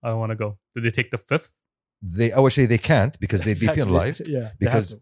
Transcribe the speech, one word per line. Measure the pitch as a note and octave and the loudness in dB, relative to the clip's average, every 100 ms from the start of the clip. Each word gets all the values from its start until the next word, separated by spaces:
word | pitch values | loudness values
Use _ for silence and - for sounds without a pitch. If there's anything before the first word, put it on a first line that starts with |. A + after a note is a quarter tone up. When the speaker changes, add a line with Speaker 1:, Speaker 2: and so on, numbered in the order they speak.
Speaker 1:
I | A#2+ | -6
don't | A2+ | -4
wanna | A2 A2 | -4 -4
go," | G#2 G2+ _ A#2+ | -6 -8 _ -4
do | |
they | A#2 | -2
take | B2+ A#2+ | -2 -4
the | A#2+ | -8
fifth? | - D3+ - _ _ _ _ _ | -4 -4 -4 _ _ _ _ _
Speaker 2:
They, | F#2+ F2+ A#2 | -8 -2 2
I | C3 | 4
would | C3+ | 4
say | C#3+ A#2 | 4 4
they | A#2 | 2
can't | - C#3 A2+ - | 4 2 2 -2
because | G2+ G2 | -4 -2
they'd | G#2+ G#2 | -2 0
be | C3 | 0
Speaker 3:
Exactly. | D3+ F#2+ | 0 2
Speaker 2:
penalized | F2 - - D#3+ | 2 0 -4 -6
Speaker 3:
<laughs> | |
Yeah, | C3+ | -6
they | A2 | -6
have | - | -4
Speaker 2:
because | A2+ A#2+ F#2+ | 0 0 -2
Speaker 3:
to. | G#2+ | 0